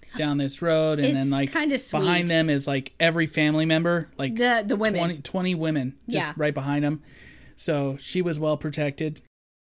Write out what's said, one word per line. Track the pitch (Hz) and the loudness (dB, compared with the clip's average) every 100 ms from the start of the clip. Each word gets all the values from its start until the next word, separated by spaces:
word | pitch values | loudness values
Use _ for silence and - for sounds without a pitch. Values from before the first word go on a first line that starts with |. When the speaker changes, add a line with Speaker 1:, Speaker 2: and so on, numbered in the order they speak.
| - 147 | -12 -4
Speaker 1:
down | 151 143 | -2 0
this | 139 - | -2 -2
road, | 170 160 156 151 | 2 2 2 2
and | 143 | 2
Speaker 2:
It's | 135 | 2
Speaker 1:
then, | 135 | 2
like, | 139 135 | 2 0
Speaker 2:
kinda | 330 294 269 | 0 0 0
sweet. | - 156 | 0 0
Speaker 1:
behind | 185 175 175 | 2 2 2
them | 165 160 | 2 2
is, | 139 143 | 2 0
like, | 139 135 - | -2 -4 0
every | 165 165 156 | 2 2 0
family | 160 151 156 160 | 2 2 2 2
member, | 160 170 170 - - | 2 2 0 -2 -6
like, | 139 226 | -4 0
Speaker 2:
The, | 247 233 208 | 2 2 0
the | 208 | 0
women. | 220 185 | 0 0
Speaker 1:
twenty, | 170 156 | -2 -4
twenty | - 190 180 | -6 -2 -2
women | 170 160 151 127 - - | 0 0 0 -2 -6 -4
just | - 156 | -2 -2
Speaker 2:
Yeah. | 156 | -2
Speaker 1:
right | 151 | -2
behind | 143 139 147 | -2 -2 0
them. | 147 151 - - - - - | 0 -2 -8 -20 -20 -20 -20
So | - - 147 139 135 | -6 -2 0 -2 -6
she | - 185 | -4 -2
was | 175 151 | -2 0
well | 151 147 | 0 -2
protected. | 156 151 147 - 156 156 - _ _ _ | -2 -2 -4 -2 -6 -8 -18 _ _ _